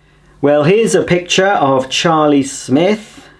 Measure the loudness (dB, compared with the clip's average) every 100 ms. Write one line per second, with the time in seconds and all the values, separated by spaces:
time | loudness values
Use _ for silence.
0 | _ _ _ _ 0 2 2 2 2 0
1 | 0 -2 0 0 0 0 0 0 -2 -4
2 | 0 2 2 2 -2 -8 -2 0 0 -2
3 | -6 -20 -20 -20